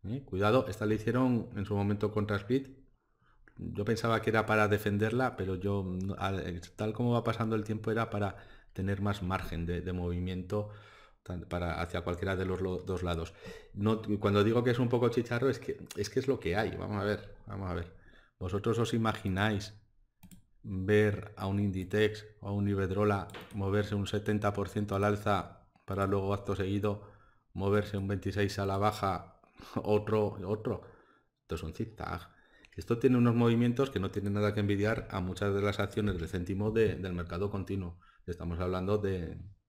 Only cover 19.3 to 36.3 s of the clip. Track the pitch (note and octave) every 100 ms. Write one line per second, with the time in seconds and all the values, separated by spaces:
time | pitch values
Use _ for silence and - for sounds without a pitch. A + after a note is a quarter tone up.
19.3 | F#2 G#2+ G#2 G#2+ - _ _ _ _ -
20.3 | - _ _ A2 F#2+ F#2 G#2 G#2+ G#2 -
21.3 | - G2 G2+ G2+ F#2+ F2+ G#2 G#2+ G#2+ -
22.3 | - G2+ G2+ G2+ G2 F#2+ F#2+ G#2 G2+ E2+
23.3 | - - G#2 G2 G2+ G#2 G#2 G2 G#2 G2+
24.3 | G#2 G2+ G2+ G2 - G#2 G2 G#2 G#2 G#2+
25.3 | G2 E2+ - _ _ - G2 G2 G2 F#2+
26.3 | G2+ - F#2+ F#2+ G2+ G#2 G2+ - - _
27.3 | _ _ - G2 G#2 F#2+ G2+ G2 G2 G2+
28.3 | G2+ G2+ G2+ G2 G2 G2+ G#2 G2 F#2 -
29.3 | - _ _ - - - G#2 G#2+ G#2+ G#2
30.3 | G2 F#2 G#2+ B2+ G2 - - _ _ _
31.3 | _ _ E2 D#2+ - A2+ - D#2+ E2+ -
32.3 | _ _ _ - - - A#2 C3+ B2 A#2+
33.3 | A#2 A#2 A#2 A#2+ A#2+ C3+ G2 F#2+ G2+ G2
34.3 | G2+ G#2 G#2 G2+ G2+ G#2 A2+ - G2+ F2+
35.3 | F2+ G2+ G2+ G2+ G2+ G2+ - G#2 F2+ E2